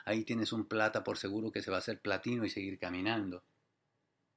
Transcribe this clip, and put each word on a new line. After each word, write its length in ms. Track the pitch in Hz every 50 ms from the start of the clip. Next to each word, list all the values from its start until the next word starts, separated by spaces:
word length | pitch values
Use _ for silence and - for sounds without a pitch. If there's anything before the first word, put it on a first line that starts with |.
| -
ahí 180 | - 110 113 110
tienes 300 | - 120 113 107 - 120
un 120 | 110 104
plata 380 | - 113 110 107 110 - 110 -
por 140 | - 104 -
seguro 340 | - 98 101 110 113 110
que 120 | - 104 98
se 80 | -
va 60 | 95 92
a 20 |
hacer 200 | - - 104 -
platino 460 | - 104 95 95 - 120 120 120 107
y 40 | 92
seguir 260 | - 104 95 98 92 -
caminando". 680 | 90 90 90 90 92 107 117 110 101 95 90 90 - _ _ _ _ _ _ _ _ _ _ _ _ _ _ _ _ _ _